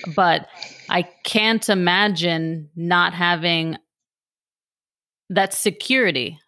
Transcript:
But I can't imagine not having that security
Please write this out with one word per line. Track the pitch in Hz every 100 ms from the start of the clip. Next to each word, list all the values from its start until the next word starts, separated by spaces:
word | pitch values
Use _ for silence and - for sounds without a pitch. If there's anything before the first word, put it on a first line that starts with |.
| -
But | 156 180 170 - - - - -
I | 180 175 -
can't | - 214 214 226 -
imagine | 196 175 180 208 175 170 160 160 165 151 170
not | 170 175 175
having | 170 175 175 170 165 160 160 - _ _ _ _ _ _ _ _ _ _ _ _ _ -
that | 190 190
security | - 214 - - 262 220 135 117 160